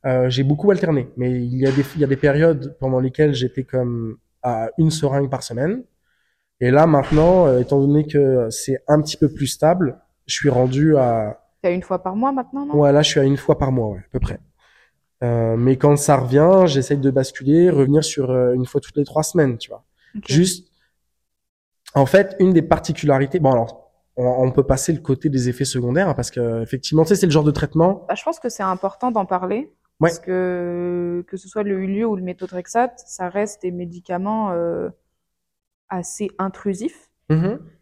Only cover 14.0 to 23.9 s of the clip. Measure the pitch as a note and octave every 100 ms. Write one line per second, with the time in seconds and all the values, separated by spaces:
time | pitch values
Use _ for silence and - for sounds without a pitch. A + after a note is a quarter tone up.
14 | - C3 - F#2 _ _ _ _ _ _
15 | _ _ B2 A#2 A2+ A2+ B2 C3+ D3 C#3+
16 | - C#3 B2 C#3 D#3+ F#3+ F3+ C#3 C3 C#3+
17 | C3+ C3+ C3 - C3+ D#3+ F3+ D3 C3+ D3
18 | D3+ - B2+ B2+ B2 B2+ B2+ C#3+ - -
19 | C#3+ D#3 D#3 F3 C#3 A#2 - G2+ _ _
20 | _ - - C#3 F#3 F#3 _ _ _ _
21 | _ _ _ _ _ _ _ _ - C#3+
22 | C3 F#3+ G3 - F#3 E3+ D#3+ D#3+ - D3+
23 | D3 C3+ C3+ F3+ C3+ B2 A2+ - _